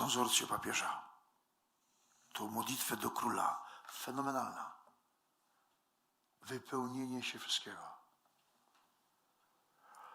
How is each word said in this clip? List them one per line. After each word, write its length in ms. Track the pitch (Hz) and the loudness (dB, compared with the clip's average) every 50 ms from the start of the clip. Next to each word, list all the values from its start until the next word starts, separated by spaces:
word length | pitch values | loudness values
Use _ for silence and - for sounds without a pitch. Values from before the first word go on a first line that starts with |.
Consortio 460 | 135 131 123 123 123 113 - - 123 | 6 4 4 6 6 6 6 6 6
papieża. 540 | - 104 101 - 110 92 - - - - - - - - - _ _ _ _ _ _ _ _ _ _ _ _ _ _ _ _ _ _ _ _ _ - - | 4 2 0 2 2 2 2 2 0 0 -2 -6 -10 -16 -20 _ _ _ _ _ _ _ _ _ _ _ _ _ _ _ _ _ _ _ _ _ -10 -8
Tą 140 | - 107 | -6 -4
modlitwę 500 | 107 110 113 113 117 131 123 - - 123 | -2 -2 -2 0 0 0 0 0 0 0
do 140 | 110 110 - | 0 0 0
króla. 500 | - - 120 117 110 - - - - - - - - - - - | 0 2 2 2 4 4 4 4 2 0 -4 -10 -12 -14 -14 -12
Fenomenalna. 800 | - - - 131 123 135 139 139 135 127 117 113 113 - - - - - - - - _ _ _ _ _ _ _ _ _ _ _ _ _ _ _ _ _ _ _ _ _ _ _ _ _ _ _ _ _ | -10 -8 -6 -4 -2 0 0 2 2 2 0 0 -2 -6 -6 -8 -10 -14 -18 -20 -20 _ _ _ _ _ _ _ _ _ _ _ _ _ _ _ _ _ _ _ _ _ _ _ _ _ _ _ _ _
Wypełnienie 840 | - - 131 123 120 - 139 131 123 123 127 131 131 127 127 127 117 | -8 -6 -6 -6 -4 -2 0 0 0 0 0 -2 -2 -2 -2 -2 -2
się 160 | - - 117 | -4 -4 -4
wszystkiego. 580 | - - - - - 139 135 - - - - - - _ _ _ _ _ _ _ _ _ _ _ _ _ _ _ _ _ _ _ _ _ _ _ _ _ _ _ _ _ _ _ _ _ _ _ - - - - - - | -2 0 0 0 0 -4 -8 -10 -10 -12 -12 -16 -20 _ _ _ _ _ _ _ _ _ _ _ _ _ _ _ _ _ _ _ _ _ _ _ _ _ _ _ _ _ _ _ _ _ _ _ -20 -20 -20 -18 -18 -18